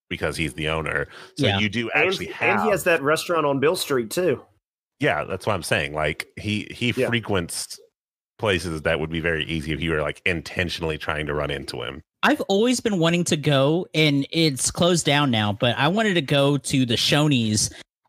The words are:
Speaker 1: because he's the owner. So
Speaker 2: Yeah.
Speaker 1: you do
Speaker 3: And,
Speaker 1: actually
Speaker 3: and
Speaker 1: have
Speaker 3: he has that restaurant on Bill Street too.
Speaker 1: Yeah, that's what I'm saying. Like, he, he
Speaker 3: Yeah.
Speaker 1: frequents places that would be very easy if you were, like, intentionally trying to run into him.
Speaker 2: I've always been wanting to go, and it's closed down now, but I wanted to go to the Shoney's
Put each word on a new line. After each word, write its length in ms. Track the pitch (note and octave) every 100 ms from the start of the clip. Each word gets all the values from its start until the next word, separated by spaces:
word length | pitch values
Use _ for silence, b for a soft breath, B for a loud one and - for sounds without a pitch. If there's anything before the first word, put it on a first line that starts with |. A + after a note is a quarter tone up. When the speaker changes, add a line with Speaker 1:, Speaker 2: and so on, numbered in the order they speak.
| _
Speaker 1:
because 260 | F2+ E2 D2
he's 160 | D2+
the 140 | - D2+
owner. 380 | D#2+ D2 D2+ - B B -
So 100 | B2
Speaker 2:
Yeah. 100 | G2
Speaker 1:
you 100 | G#2+
do 200 | A2+ A2+ C3+
Speaker 3:
And, 120 | F3
Speaker 1:
actually 200 | F#3 -
Speaker 3:
and 80 | -
Speaker 1:
have 280 | E3 A3
Speaker 3:
he 60 | A3
has 140 | F#3
that 180 | F3+ E3
restaurant 440 | C#3+ D#3 - E3 D3
on 120 | C#3
Bill 160 | D3+ F3+
Street 360 | - C3 A2
too. 320 | F3 F3+ A#2+ - _ _ _ _ _
Speaker 1:
Yeah, 240 | C#3+ D2+
that's 240 | - F#2 -
what 60 |
I'm 100 | F#2+
saying. 300 | - G#2+ D2
Like, 340 | D2+ D2+ D#2 - -
he, 300 | G#2+ G#2 -
he 220 | - A#2+ B2
Speaker 3:
Yeah. 120 | B2
Speaker 1:
frequents 720 | A#2 G#2 G2 E2 - - - - _ _ _ _ -
places 440 | A2 F2+ E2 D#2+
that 160 | D#2+ D#2+
would 100 | D#2+
be 100 | E2
very 240 | E2 D#2+ -
easy 260 | E2 D2
if 100 | C#2+
you 100 | D#2+
were, 100 | D#2
like, 200 | D2 - F#2+
intentionally 720 | E2+ - - F2 - E2 D#2
trying 260 | - D#2 D2
to 60 |
run 160 | D2 C#2+
into 320 | C#2+ C2+ B1
him. 200 | A#1+ C2+ - _
Speaker 2:
I've 180 | A3+ D4
always 380 | - G3 A#3+ B3
been 200 | A3+ F#3+
wanting 240 | E3 F3 E3+
to 120 | D#3
go, 500 | D3 C#3 C#3 E3+ -
and 340 | D#3 D#3 C#3 -
it's 380 | E3 D#3+ C3 -
closed 340 | - F3 F3 D3+
down 260 | C#3+ C#3+
now, 220 | A2 G#2
but 220 | G#2 A#2+ G#2+
I 100 | D3
wanted 260 | G#3+ G#3+ F3
to 60 |
go 360 | C3 C#3+ C#3 C#3+
to 280 | - C#3 A#2+
the 100 | A2+
Shoney's 720 | - D3 D3+ B2+ A2 G#2+ - B - _